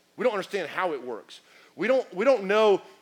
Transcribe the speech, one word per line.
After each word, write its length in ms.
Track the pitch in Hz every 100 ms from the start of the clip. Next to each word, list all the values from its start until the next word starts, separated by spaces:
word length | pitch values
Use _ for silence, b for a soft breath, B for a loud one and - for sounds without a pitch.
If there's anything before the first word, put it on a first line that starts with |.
| _ -
We 80 |
don't 100 | 240
understand 340 | 208 165 202 147
how 240 | 156 185
it 100 | 143
works. 380 | 123 107 - - B B B
We 140 | - 208
don't, 180 | 262 214
we 120 | 180 247
don't 180 | 240
know 380 | 190 208 214 185 - -